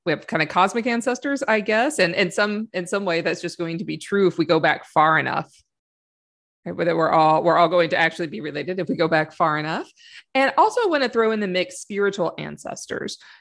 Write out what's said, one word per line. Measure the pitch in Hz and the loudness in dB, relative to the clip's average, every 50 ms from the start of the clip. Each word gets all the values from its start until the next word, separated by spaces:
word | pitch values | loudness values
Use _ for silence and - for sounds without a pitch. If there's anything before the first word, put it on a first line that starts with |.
| _ | _
have | 180 151 - - | -2 -2 -2 -4
kind | - - 160 156 | -4 0 0 0
of | 151 | 2
cosmic | - 180 185 202 - 233 214 | 2 2 2 2 2 -2 -2
ancestors, | 247 233 233 233 262 247 247 - 285 277 269 - | 0 -2 0 0 -2 -4 -2 -2 -4 -2 -2 0
I | - 220 214 | 0 0 0
guess. | 202 214 214 220 240 294 302 - | 0 0 2 2 2 0 2 0
And | 185 170 170 | 0 0 2
in | - 202 175 | 0 -2 0
some, | 165 - 208 208 208 208 220 226 - | 0 0 0 0 0 -4 -6 -6 -6
in | 185 180 | -8 -4
some | 170 - 196 202 | -4 -4 -2 -2
way, | 190 165 165 170 | -2 -2 0 0
that's | 175 160 165 | -2 -4 -4
just | - 175 - - | -6 -8 -6 -6
going | 175 165 165 170 | -6 -6 -6 -6
to | - | -6
be | 156 156 | -8 -8
true | 156 - - 202 202 196 180 | -10 -6 -2 2 4 4 4
if | 170 | 2
we | - 165 | 2 2
go | 151 170 160 | 2 4 4
back | 151 160 147 - - | 4 2 2 0 -4
far | - - 160 151 160 160 156 | -2 2 4 4 6 4 2
enough. | 135 131 - 147 - - _ _ _ _ _ _ _ _ _ _ _ _ _ _ _ _ _ _ _ _ _ _ _ | 2 0 -4 -4 -6 -8 _ _ _ _ _ _ _ _ _ _ _ _ _ _ _ _ _ _ _ _ _ _ _
Right, | 170 175 | -12 -6
whether | 175 170 175 165 | -2 -2 0 2
we're | 165 160 156 - | 2 2 4 4
all, | 165 156 156 156 156 156 | 4 4 4 4 4 4
we're | 170 165 | 4 4
all | 160 175 160 | 4 4 4
going | 170 175 170 160 | 4 2 2 2
to | 180 | 2
actually | - 165 160 160 - 175 | 0 0 0 0 -4 -8
be | 156 139 - | -8 -8 -10
related | 147 151 143 147 143 156 185 190 | -10 -8 -8 -8 -8 -6 -6 -6
if | 175 - | -4 -4
we | - | -2
go | 156 165 | -2 0
back | 160 165 156 156 156 - | 2 2 0 0 -2 -2
far | - 175 160 151 151 | -2 0 0 0 -2
enough. | 151 156 165 226 349 - _ _ _ - - - - _ - | -4 -4 -6 -6 -8 -10 _ _ _ -20 -20 -20 -20 _ -2
And | 262 269 269 - - | 0 0 2 2 2
also | 339 440 440 494 466 | 2 2 2 0 0
I | |
wanna | 392 320 285 269 240 | 0 0 0 -2 0
throw | - 233 226 220 | 0 0 0 0
in | 220 214 | 0 -2
the | 208 | -2
mix | 190 180 185 180 180 - - | -2 -2 -2 -2 -4 -8 -14
spiritual | - - 208 196 202 202 196 - 175 160 - | -14 -8 -4 0 0 0 0 -2 -4 -4 -4
ancestors. | - 151 151 147 - - - - - - - - - - 208 - - - - - - | -6 -10 -12 -12 -12 -12 -12 -12 -12 -10 -10 -8 -8 -8 -10 -10 -14 -18 -20 -20 -20